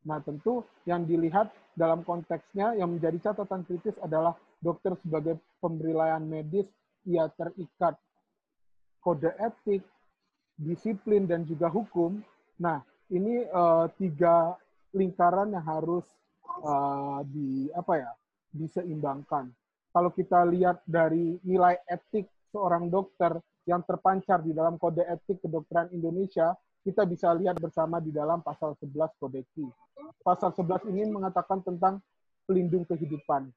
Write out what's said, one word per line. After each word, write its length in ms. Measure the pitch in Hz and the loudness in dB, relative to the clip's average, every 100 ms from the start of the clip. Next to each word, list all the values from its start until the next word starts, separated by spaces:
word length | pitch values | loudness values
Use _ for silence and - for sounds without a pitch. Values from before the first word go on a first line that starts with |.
| 151 | -6
Nah, 160 | 151 | -8
tentu 400 | 147 147 220 247 233 _ - | -8 -4 -2 -2 -6 _ -4
yang 160 | 175 | -2
dilihat 480 | 170 170 165 180 214 - _ - | 0 2 2 2 0 -4 _ 0
dalam 240 | 165 165 | 0 0
konteksnya, 720 | 170 175 165 165 _ 196 208 226 | -2 -6 -4 -8 _ -2 0 0
yang 160 | 175 170 | -2 0
menjadi 340 | 165 165 208 | -2 0 -2
catatan 300 | 208 202 190 175 | -4 -4 -6 -6
kritis 240 | 180 214 202 | -6 -6 -6
adalah 320 | 175 156 165 165 _ _ | -2 0 0 -2 _ _
dokter 400 | - 160 190 180 | -4 -2 -4 -4
sebagai 320 | 170 156 156 160 _ _ | -4 -4 -2 -4 _ _
pemberi 320 | 175 165 160 | -6 -4 -2
layanan 320 | 160 160 160 | 0 0 0
medis, 400 | 156 156 156 190 196 _ _ _ | -4 -8 -4 -2 -4 _ _ _
ia 240 | 190 175 160 | -2 0 0
terikat 640 | _ 170 - 160 _ 170 147 _ _ _ _ _ _ _ _ _ _ | _ -8 -8 -14 _ 0 0 _ _ _ _ _ _ _ _ _ _
kode 320 | - 156 160 - | -2 0 0 0
etik, 460 | 220 233 - 196 190 _ _ _ _ _ _ - | -4 -4 -2 -2 -2 _ _ _ _ _ _ -10
disiplin, 720 | 151 170 220 208 - 208 190 | -6 -4 -4 -4 2 2 4
dan 180 | 170 160 | 0 -2
juga 240 | 160 170 | 0 0
hukum. 480 | 170 214 175 170 208 - _ _ _ | 0 -2 0 0 -2 -10 _ _ _
Nah, 240 | 170 151 123 _ _ | -2 -2 -6 _ _
ini, 320 | 180 202 240 214 | -2 0 -2 -2
eh, 400 | 180 170 165 165 | 2 6 6 4
tiga 640 | - 190 147 170 170 165 180 _ _ _ | 0 -4 2 6 6 4 -2 _ _ _
lingkaran 640 | 196 190 185 175 180 208 | -2 -2 4 4 4 0
yang 80 | 196 | -4
harus, 420 | 156 156 160 175 170 _ _ _ - - 151 | -4 -4 -2 -2 -4 _ _ _ -14 -8 -2
eh, 520 | 143 139 139 139 143 143 | 0 0 -2 -4 -6 -6
di, 400 | 143 139 135 135 | -6 -4 -4 -4
apa 220 | 170 170 | -6 -2
ya, 160 | 165 127 - _ _ _ | -2 -2 -14 _ _ _
diseimbangkan. 1000 | 143 156 - 180 156 147 139 143 143 127 120 _ _ _ | -10 -6 -6 -6 -4 -4 -6 -4 -6 -6 -16 _ _ _
Kalau 180 | 175 180 | 2 2
kita 320 | 175 185 180 175 | 0 2 4 4
lihat 340 | 175 180 180 - | 4 2 2 -2
dari 480 | 170 160 160 170 180 | 2 4 2 0 -2
nilai 340 | 185 185 180 175 | 0 4 6 4
etik 420 | - 175 _ 214 190 _ _ | -2 -8 _ -4 -4 _ _
seorang 400 | 208 190 170 175 | -2 0 2 2
dokter 500 | 185 190 _ 170 170 - _ - | 0 -2 _ 0 0 -8 _ -2
yang 160 | 175 | -2
terpancar 560 | 170 185 185 190 190 185 | 0 0 2 2 2 0
di 160 | 160 156 | 2 0
dalam 240 | 165 165 | 0 2
kode 240 | 170 165 | -2 0
etik 400 | 170 170 _ 185 | -2 -2 _ -6
kedokteran 480 | 170 160 151 170 170 | -4 -6 -2 -2 0
Indonesia, 640 | 180 165 175 190 - 165 185 _ _ | -4 -4 -2 -2 2 0 0 _ _
kita 240 | - 190 | -4 0
bisa 280 | 196 175 175 170 | 0 2 2 2
lihat 240 | 190 175 | 2 -2
bersama 400 | 160 160 160 170 | -4 -2 -2 -2
di 80 | 156 | -4
dalam 320 | 151 147 170 | -4 0 -2
pasal 320 | 160 143 156 147 | -2 -6 -6 -6
sebelas 320 | 147 143 156 - | -10 -2 -4 -2
Kodeki. 480 | 139 131 123 - 139 - _ - 302 - | -8 -8 -12 -10 -10 -12 _ -20 -20 -4
Pasal 320 | - 180 185 165 | 0 2 0 -2
sebelas 240 | 170 185 226 | -2 -2 -2
ini 160 | 190 214 | -2 -2
mengatakan 520 | 202 190 185 - 190 | -2 -2 -2 -2 -2
tentang 400 | 185 180 190 196 _ _ _ _ _ | -2 0 0 0 _ _ _ _ _
pelindung 400 | 185 180 180 170 | 2 4 0 0
kehidupan. 640 | 165 160 151 - 143 135 | -4 -4 -6 -2 -2 -2